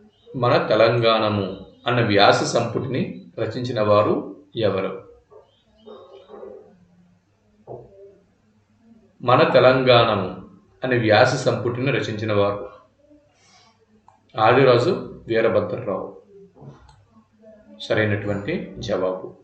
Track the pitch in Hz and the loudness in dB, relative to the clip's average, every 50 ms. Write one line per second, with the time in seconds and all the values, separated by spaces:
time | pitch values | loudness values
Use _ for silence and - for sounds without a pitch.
0 | - _ _ _ _ - - 131 120 123 143 175 175 - 110 107 113 113 123 120 | -20 _ _ _ _ -14 -6 -2 0 0 2 0 2 0 2 4 4 4 4 2
1 | 113 113 113 110 107 104 104 101 95 92 95 - - - - _ - 131 123 117 | 2 2 2 2 0 0 -2 -2 -2 -4 -8 -12 -16 -20 -20 _ -6 -4 -2 0
2 | 110 104 101 98 104 123 123 - 151 139 - 120 110 - - - - 135 123 139 | 0 2 4 4 4 4 4 2 -2 -2 -2 -2 -2 -2 -6 -8 -6 -6 -6 -6
3 | - - - - - - _ 120 110 104 - 131 123 127 123 107 104 104 104 104 | -6 -6 -8 -14 -18 -18 _ -8 -8 -8 -6 -8 -8 -6 -4 -2 0 2 2 2
4 | 107 156 196 - - - - - - _ _ 117 107 98 95 95 95 92 - - | 2 2 -2 -4 -6 -10 -16 -18 -20 _ _ -4 -2 -2 -2 -2 -4 -6 -8 -12
5 | - - - _ _ _ - - _ _ _ _ _ _ _ 220 220 - - - | -16 -20 -20 _ _ _ -20 -20 _ _ _ _ _ _ _ _ _ -20 -20 -20
6 | - - - - - - - - - - - - - - _ _ _ _ _ _ | -20 -20 -20 -20 -20 -20 -20 -20 -18 -20 -20 -20 -20 -20 _ _ _ _ _ _
7 | _ _ _ _ _ _ _ _ _ _ _ _ _ - - - - - - - | _ _ _ _ _ _ _ _ _ _ _ _ _ -20 -18 -18 -20 -20 -20 -20
8 | - - _ _ _ _ _ _ _ _ _ _ _ _ _ _ _ _ - _ | -20 -20 _ _ _ _ _ _ _ _ _ _ _ _ _ _ _ _ -20 _
9 | _ _ _ _ 127 123 127 143 160 - 127 127 123 127 131 135 127 123 120 117 | _ _ _ _ 0 2 4 4 4 6 6 6 6 6 6 4 4 6 6 6
10 | 113 113 104 98 92 85 - - - - - _ _ _ _ _ - 127 127 117 | 6 4 0 -2 -2 -6 -8 -12 -16 -20 -20 _ _ _ _ _ -4 -2 0 0
11 | 110 107 104 107 127 131 147 139 - 131 110 - 117 117 113 123 131 139 117 104 | 2 4 6 6 6 4 2 0 0 -2 -2 0 -4 -6 -4 -2 -2 -2 -2 -2
12 | - - 107 104 110 107 104 101 101 101 101 - - - - - _ _ _ _ | -4 -6 -6 -6 -4 -2 0 0 0 0 -2 -6 -10 -14 -18 -20 _ _ _ _
13 | _ _ - _ _ _ _ _ _ _ _ _ _ _ _ _ _ _ _ _ | _ _ -20 _ _ _ _ _ _ _ _ _ _ _ _ _ _ _ _ _
14 | _ _ _ _ _ _ - 113 110 117 127 135 135 127 120 117 - 180 196 - | _ _ _ _ _ _ -4 0 2 4 4 6 6 6 4 4 2 0 -2 -4
15 | - - - - - - 110 113 110 - 98 104 95 - - 104 - 104 92 92 | -6 -12 -16 -18 -8 -2 -2 0 0 2 0 0 -2 -2 -6 -8 -6 -6 -6 -8
16 | - - - - _ _ 101 - 95 - _ 131 143 - - - - _ _ _ | -8 -12 -16 -20 _ _ -20 -20 -20 -20 _ -20 -20 -20 -20 -20 -20 _ _ _
17 | _ _ 220 _ _ _ _ _ _ - - _ _ _ - - - - 117 107 | _ _ _ _ _ _ _ _ _ -20 -20 _ _ _ -20 -18 -6 -4 -2 0
18 | 107 104 101 98 - 104 101 98 - 156 175 202 - - - 123 113 - 101 92 | 0 0 -2 -4 -4 -6 -6 -6 -6 -6 -6 -6 -8 -12 -14 -12 -6 -6 -4 -4
19 | 95 92 92 - - - - - | -2 -4 -6 -6 -10 -16 -18 -20